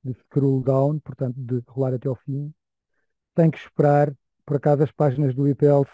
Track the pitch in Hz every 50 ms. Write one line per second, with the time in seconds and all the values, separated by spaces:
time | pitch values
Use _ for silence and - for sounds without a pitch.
0 | - 131 123 - _ _ - 147 139 139 135 131 127 131 135 135 135 139 151 151
1 | - - 131 - 139 127 123 135 131 117 127 123 123 _ - 131 135 131 127 123
2 | - 143 127 - _ - 135 139 147 147 151 _ _ _ _ _ _ _ _ _
3 | _ _ _ _ _ _ _ - 165 160 - - - - _ - 156 147 147 147
4 | 147 147 139 - _ _ _ _ _ - 147 139 - 151 147 139 151 131 - -
5 | 151 147 123 143 151 135 123 123 143 143 139 - 147 147 143 139 139 -